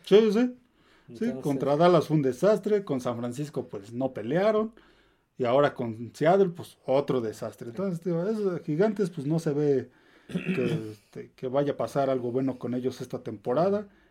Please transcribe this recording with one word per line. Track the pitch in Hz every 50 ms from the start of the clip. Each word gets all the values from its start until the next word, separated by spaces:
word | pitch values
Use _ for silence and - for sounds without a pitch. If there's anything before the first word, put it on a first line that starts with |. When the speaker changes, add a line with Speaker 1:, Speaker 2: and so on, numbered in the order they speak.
| -
Speaker 1:
Sí, | - 180 214
sí, | 226 214 196
sí. | 226 254 247 247 - _ _ _ _ _ _ _ _ _
Sí, | - 120 113 -
Speaker 2:
Entonces | - 127 131 131
Speaker 1:
contra | 147 139 127 139 131 147
Dallas | 147 170 180 180 156 -
fue | - 151
un | 156 135
desastre, | 131 123 - 175 202 220 202 - 208 208 202 196
con | - 139 127
San | 123 127 117 117
Francisco, | 120 123 117 131 151 143 - 139 - -
pues, | - 104 98 110 117
no | 120 135 131 -
pelearon, | 113 104 113 147 180 196 220 214 214 220 220 - - - _ _ _ _ _ _ _ _ _ _
y | - 127
ahora | 117 127 139 143 139 -
con | - 127 113 110 113 120 113 -
Seattle, | - 143 160 185 196 196 180
pues, | 170 - 117 - - _ _
otro | - 131 139 143 - 139 127
desastre. | 113 107 104 - 120 110 107 - 123 120
Entonces, | 117 - 196 196 175 165 -
digo, | 185 170 165 175
esos | 214 226 214 208 190 175 151 -
Gigantes, | - 151 151 202 220 202 214 202 170
pues, | - 156 131
no | 143 160 165
se | - 160 139
ve | 147 151 147 139 131 - - _ _ _ _ _ _ _ -
que, | - 180 - - 185 151 123
<clears throat> | 120 - - 110 107 107
este, | - _ _ - 123 - - _
que | - 131 127
vaya | 123 139 147 139 -
a |
pasar | - 120 113 - 139 139 135
algo | 135 127 120 120 117
bueno | 131 135 131 127 -
con | - 120 123
ellos | 127 123 127 123 -
esta | 131 - - 123 -
temporada. | - 107 104 - 123 123 147 170 202 202 208 202 202 _ _ _ _